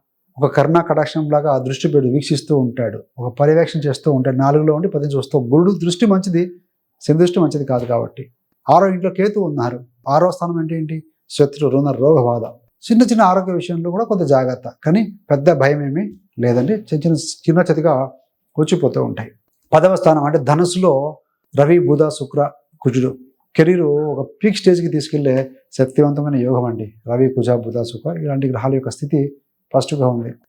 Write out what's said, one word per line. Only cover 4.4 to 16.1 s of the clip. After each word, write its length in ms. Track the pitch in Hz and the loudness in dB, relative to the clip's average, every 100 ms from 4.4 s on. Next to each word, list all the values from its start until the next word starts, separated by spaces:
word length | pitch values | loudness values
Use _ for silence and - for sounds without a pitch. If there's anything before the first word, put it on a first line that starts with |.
| 135 147 156 151 | 2 2 2 0
ఉండి 120 | 135 | -2
పది 200 | 147 143 | -4 -4
చూస్తూ 320 | 139 - 147 | -4 -2 -4
గురుడు 320 | 120 143 180 | 2 2 2
దృష్టి 340 | 180 170 175 220 | 0 -2 0 2
మంచిది, 460 | 190 190 170 180 - _ _ _ _ | 2 0 -2 -2 -8 _ _ _ _
శని 180 | - 156 | -2 2
దృష్టి 200 | 180 175 | 2 2
మంచిది 260 | 156 147 135 | 0 -2 -4
కాదు 200 | 123 120 | -4 -2
కాబట్టి. 460 | 117 113 - - _ _ _ - | -4 -4 -10 -20 _ _ _ 2
ఆరో 180 | 160 196 | 4 4
ఇంట్లో 220 | 185 185 | 0 -4
కేతు 300 | 185 202 208 | -2 -2 -2
ఉన్నారు, 400 | 175 143 123 123 - _ - | -4 -4 -4 -6 -14 _ -2
ఆరో 240 | 143 180 | 2 2
స్థానం 260 | 180 170 170 | 0 -6 -4
అంటే 180 | 160 165 | -4 -6
ఏంటి, 260 | 156 160 - _ _ | -6 -8 -12 _ _
శత్రు, 380 | - 143 143 147 | 0 0 0 -2
రుణ, 240 | 131 143 | 0 0
రోగ 260 | 123 135 156 120 | 0 2 4 2
బాధ, 180 | 120 110 - _ _ - | -2 -6 -12 _ _ 0
చిన్న 100 | 226 | 2
చిన్న 180 | 247 226 | 4 4
ఆరోగ్య 320 | 196 185 185 | 4 2 0
విషయంలో 380 | 175 - 170 170 | -4 -4 -6 -6
కూడా 120 | 180 | -4
కొంత 180 | 233 - | -2 -2
జాగ్రత్త, 520 | 156 135 127 123 117 - 156 | 2 2 0 -4 -10 -8 0
కానీ 320 | 190 202 - - | 0 0 -6 -2
పెద్ద 220 | 143 143 | 0 2
భయం 300 | 156 135 147 | 4 2 0
ఏమీ 320 | 143 147 208 | -2 -4 -6